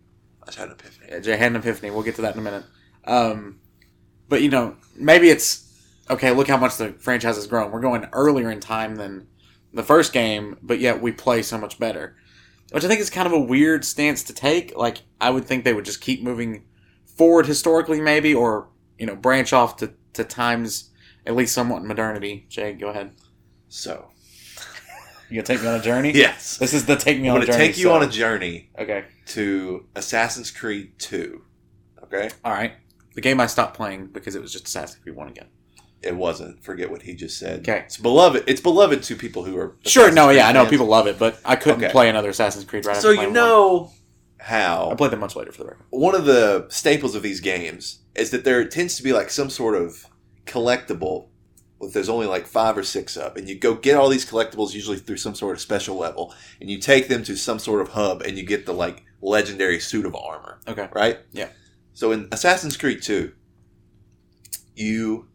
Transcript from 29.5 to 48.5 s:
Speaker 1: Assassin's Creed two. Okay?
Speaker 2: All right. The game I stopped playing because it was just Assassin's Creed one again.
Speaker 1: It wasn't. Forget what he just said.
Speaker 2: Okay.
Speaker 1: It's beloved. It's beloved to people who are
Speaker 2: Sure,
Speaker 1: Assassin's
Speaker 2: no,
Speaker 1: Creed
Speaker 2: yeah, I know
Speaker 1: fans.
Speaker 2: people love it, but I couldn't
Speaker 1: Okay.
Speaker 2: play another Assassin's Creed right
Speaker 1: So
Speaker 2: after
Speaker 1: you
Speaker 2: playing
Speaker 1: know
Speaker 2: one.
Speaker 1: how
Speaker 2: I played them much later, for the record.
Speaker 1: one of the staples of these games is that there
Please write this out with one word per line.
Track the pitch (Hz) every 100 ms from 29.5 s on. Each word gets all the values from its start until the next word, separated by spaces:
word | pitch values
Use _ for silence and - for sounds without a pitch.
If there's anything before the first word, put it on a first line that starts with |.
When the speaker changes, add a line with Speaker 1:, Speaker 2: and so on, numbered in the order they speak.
| 98 92 90 - 101
Speaker 1:
Assassin's | - 117 117 - -
Creed | - 113 101 - -
two. | - 95 - - _ _ _ _ _ _
Okay? | - 196 208 -
Speaker 2:
All | 117
right. | 104 113 - _ _ _
The | -
game | 123 131
I | 113
stopped | - 117 -
playing | 107 95 95
because | 98 - 98
it |
was | -
just | 95 -
Assassin's | 87 71 -
Creed | - 65
one | 71
again. | - - _ _ _ _ _
Speaker 1:
It | 90 90
wasn't. | 90 82 82 -
Forget | - 85 87
what | 85
he | 90 90
just | 87 -
said. | 90 85 82
Speaker 2:
Okay. | 104 -
Speaker 1:
It's | -
beloved. | 117 139 180 127 -
It's | 135
beloved | 175 170 202 135
to | - 120
people | 117 -
who | 92 90
are | 82 - -
Speaker 2:
Sure, | 262
Speaker 1:
Assassin's | 208 160
Speaker 2:
no, | 143
Speaker 1:
Creed | 135
Speaker 2:
yeah, | 113
I |
know | 131
Speaker 1:
fans. | 113
Speaker 2:
people | 143 113
love | 110 104
it, | 92
but | 113 -
I | - 131
couldn't | 151 123
Speaker 1:
Okay. | 104
Speaker 2:
play | 127 117
another | 107 104
Assassin's | 95 104 101 95
Creed | 107 104
right | 104
Speaker 1:
So | 214
Speaker 2:
after |
Speaker 1:
you | 208
Speaker 2:
playing | 202
Speaker 1:
know | 233 233 220 196 180
Speaker 2:
one. | - _ _ _ _ _
Speaker 1:
how | - 113 90 85 85
Speaker 2:
I | 117
played | 139
them | 113
much | 101 -
later, | -
for | -
the | -
record. | - -
Speaker 1:
one | 131 170 190
of | 147
the | 123 107 95 -
staples | - 156 147 135 104
of |
these | 101 92
games | 95 90 82 87 - - _ -
is | 113
that | 123
there | 135